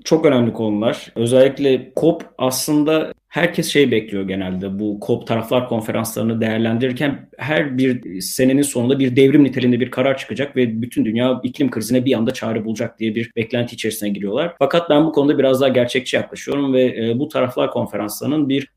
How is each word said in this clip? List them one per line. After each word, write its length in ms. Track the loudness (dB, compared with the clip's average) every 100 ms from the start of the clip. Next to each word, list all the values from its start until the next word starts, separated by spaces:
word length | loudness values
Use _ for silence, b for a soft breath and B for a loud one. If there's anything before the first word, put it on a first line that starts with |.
Çok 220 | 0 4 4
önemli 260 | 4 2
konular. 600 | 0 -2 0 0 -2 -6 -4
Özellikle 760 | 4 6 6 4 2 2 -2 0
cop 260 | 2 0 -4 -4
aslında 720 | -2 -2 0 2 2 0 -2 -10 _
herkes 340 | -2 0 0 0
şey 240 | 2 4
bekliyor 380 | 2 -2 -6 -4
genelde, 500 | -4 -4 -6 -6 -4
bu 220 | -6 -4 -4
cop 200 | -4 -2
taraflar 420 | -4 0 0 0
konferanslarını 720 | -4 -2 -4 -4 -2 -2 -2
değerlendirirken 880 | -2 0 0 0 -2 -2 -4 -4 -10 -12
her 400 | -2 0 0 0
bir 420 | 0 0 -6 -10
senenin 420 | -6 2 4 4
sonunda 360 | 2 0 0 2
bir 180 | 2 6
devrim 280 | 6 6
niteliğinde 360 | 4 4 2 2
bir 100 | 0
karar 260 | 0 0 0
çıkacak 400 | -4 -6 -2 0
ve 260 | 0 -2
bütün 220 | -4 -2
dünya 360 | 0 2 0 0
iklim 280 | -4 -2 -2
krizine 340 | -2 0 0
bir 100 | 2
anda 160 | 0 0
çare 340 | -2 -4 -4
bulacak 340 | -4 -6 -8 -4
diye 160 | -4
bir 180 | -4 -4 -6
beklenti 380 | -4 -2 -4
içerisine 340 | -4 -6 -4 -4
giriyorlar. 460 | -4 -4 -2 -4 0
Fakat 320 | 0 0 2
ben 160 | 2 2
bu 60 |
konuda 260 | 2 2 2
biraz 220 | 2 4
daha 80 | 2
gerçekçi 480 | 2 0 -2 -2 -4
yaklaşıyorum 580 | -4 -10 -6 -4 0
ve, 80 | 2
e, 340 | 2 0 -2 -2
bu 100 | -2
taraflar 420 | -2 -2 -2 -2
konferanslarının 800 | -2 -4 -6 -6 -6 -2 -2 0
bir 200 | -2 -4